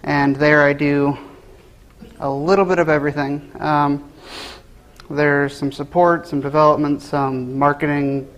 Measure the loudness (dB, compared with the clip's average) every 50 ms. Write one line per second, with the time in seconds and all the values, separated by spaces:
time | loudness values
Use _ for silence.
0 | -4 -2 -2 0 0 0 0 2 2 4 4 6 4 4 2 0 0 0 0 0
1 | 0 0 -2 -6 -10 -20 -20 -20 -20 -20 -20 -20 -20 -20 -20 -20 -20 -20 _ -20
2 | -20 -20 -16 -8 -6 -6 -4 -4 0 0 2 2 2 2 2 2 2 2 2 0
3 | 0 -2 -2 -2 -4 -4 -4 -6 -8 -14 -12 -6 -2 0 0 2 2 0 0 -2
4 | -6 -14 -20 -20 -20 -18 -16 -16 -16 -16 -18 -20 -20 -20 -20 -20 -20 -20 -20 -20
5 | -16 -8 -2 0 2 2 2 2 0 -2 -4 -6 -6 -6 -6 -6 -12 -4 0 2
6 | 4 4 2 0 -2 -6 -6 -4 -4 0 2 4 6 6 4 4 2 -2 -2 -4
7 | -4 -6 -4 -2 -2 -2 -4 -6 -6 -6 -2 2 2 2 2 0 -2 -2 -2 -2
8 | -2 -2 -4 -4 -8 -10 -18